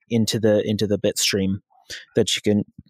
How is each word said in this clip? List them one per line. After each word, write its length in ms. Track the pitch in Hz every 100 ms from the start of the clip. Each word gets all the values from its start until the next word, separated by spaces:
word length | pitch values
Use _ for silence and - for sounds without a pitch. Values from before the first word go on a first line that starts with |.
| -
into 300 | 117 107 120
the, 280 | 107 104 101
into 200 | 107 104
the 100 | 101
bit 220 | 104 -
stream 400 | - 104 95 98 _ _ - - - -
that 200 | 101 -
you 60 |
can 220 | - 104 - - -